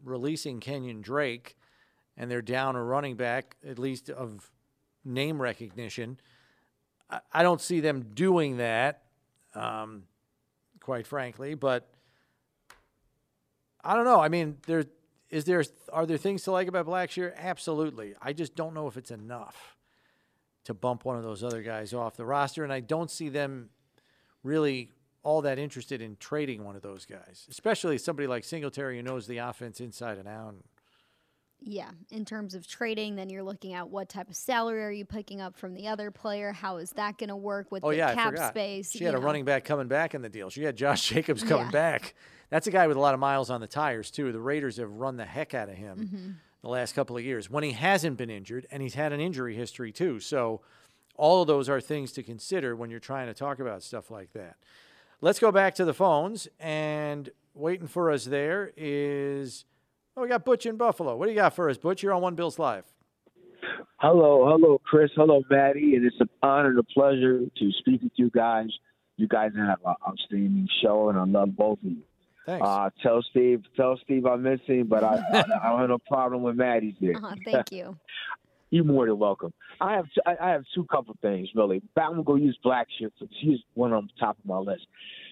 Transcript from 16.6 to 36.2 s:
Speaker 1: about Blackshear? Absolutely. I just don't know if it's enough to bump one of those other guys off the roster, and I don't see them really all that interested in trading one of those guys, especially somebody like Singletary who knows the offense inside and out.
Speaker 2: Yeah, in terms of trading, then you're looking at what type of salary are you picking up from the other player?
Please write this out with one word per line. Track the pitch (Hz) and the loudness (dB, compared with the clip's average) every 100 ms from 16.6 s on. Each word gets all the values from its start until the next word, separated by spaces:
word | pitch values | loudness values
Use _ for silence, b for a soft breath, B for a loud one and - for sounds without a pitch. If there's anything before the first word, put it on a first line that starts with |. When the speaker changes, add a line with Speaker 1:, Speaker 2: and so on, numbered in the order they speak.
| 185 | -2
Speaker 1:
about | 180 160 | -4 -4
Blackshear? | 180 175 180 180 - | -4 -6 -6 -8 -8
Absolutely. | 175 175 - 156 156 120 104 101 | -10 -8 -6 -4 -4 -6 -14 -12
I | 127 | -8
just | 147 151 - | -8 -8 -8
don't | 160 | -10
know | 156 147 | -8 -10
if | 123 | -10
it's | 120 | -14
enough | 117 107 120 - - - _ _ _ _ _ _ _ _ _ - | -16 -14 -14 -16 -20 -20 _ _ _ _ _ _ _ _ _ -14
to | |
bump | 104 127 120 131 | -6 -6 -4 -6
one | 123 | -8
of | |
those | 113 101 | -8 -10
other | 120 117 | -8 -8
guys | 110 110 107 | -10 -10 -10
off | 120 117 - | -8 -8 -10
the | 117 | -4
roster, | 143 139 - | -2 -4 -6
and | 147 | -8
I | 135 | -8
don't | 117 156 170 | -6 -6 -6
see | - 156 | -10 -8
them | 143 139 135 120 _ _ _ _ _ _ _ | -6 -6 -8 -18 _ _ _ _ _ _ _
really | 131 156 147 131 117 _ _ _ | -4 0 0 -2 -8 _ _ _
all | 147 156 | -2 0
that | 143 131 | 0 -4
interested | 147 127 - 131 | -6 -10 -12 -12
in | 113 104 | -12 -16
trading | - 151 143 110 | -8 -6 -6 -8
one | 104 98 | -12 -16
of | |
those | 101 95 - | -16 -18 -18
guys, | 92 - - - | -20 -20 -20 -20
especially | - 220 208 170 135 | -8 -4 -2 -2 -4
somebody | - 147 139 | -4 -6 -4
like | 120 | -6
Singletary | - 165 143 - 135 123 | -8 -10 -10 -8 -10 -8
who | |
knows | 120 131 107 | -8 -10 -10
the | 120 | -10
offense | 120 - 120 - | -10 -12 -14 -14
inside | 123 - 117 101 | -16 -12 -12 -12
and | 98 | -14
out. | 110 110 98 _ _ _ _ _ _ _ _ _ _ | -16 -16 -20 _ _ _ _ _ _ _ _ _ _
Speaker 2:
Yeah, | 226 202 196 170 190 | -14 -14 -14 -20 -16
in | 220 | -14
terms | 208 220 208 | -12 -12 -12
of | 185 170 | -14 -16
trading, | - 233 214 214 202 | -10 -8 -6 -8 -8
then | 190 | -10
you're | 190 | -10
looking | 190 196 190 | -12 -12 -12
at | 180 175 | -12 -10
what | 196 190 | -10 -10
type | 196 - | -12 -14
of | 175 | -10
salary | - 240 226 220 | -4 -2 -2 -4
are | 214 | -8
you | 208 196 | -10 -10
picking | 214 202 196 | -12 -12 -12
up | 190 - | -14 -12
from | 185 | -14
the | 185 214 | -10 -8
other | 214 208 | -8 -8
player? | 202 | -10